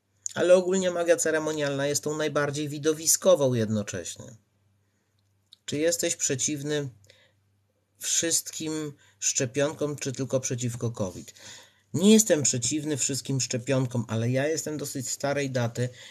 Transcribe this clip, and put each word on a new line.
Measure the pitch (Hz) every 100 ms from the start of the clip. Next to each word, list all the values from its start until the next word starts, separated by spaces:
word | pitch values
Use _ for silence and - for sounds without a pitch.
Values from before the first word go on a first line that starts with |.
| _ _ -
Ale | - 170
ogólnie | 185 180 190 180
magia | 170 170 165
ceremonialna | 160 156 156 156 143 139 143
jest | 147
tą | 151 156
najbardziej | 156 147 143 143 147
widowiskową | 151 156 156 165 - 190 170 131
jednocześnie. | 120 107 110 101 95 82 - - 120 _ _ _ _ _ _ _ _ _ _ _ -
Czy | - 143
jesteś | 160 170 170 -
przeciwny | - 135 - 147 143 147 135 - - - _ _ _ _ _ _ _ -
wszystkim | - - 165 160 - - 156 156 151 143 _ -
szczepionkom, | - - 127 143 143 156 147 143
czy | 139
tylko | 131 135 131
przeciwko | - 123 123 120 117
covid? | 117 92 87 - - - - - _ _
Nie | 147 202
jestem | 220 214 156
przeciwny | 131 127 - 151 151 139
wszystkim | - 131 - 135
szczepionkom, | - 117 113 131 127 117 104
ale | 113 117
ja | 127 147
jestem | 160 156 151
dosyć | 143 143 123
starej | - 139 143 139
daty | 127 117 123 123 - -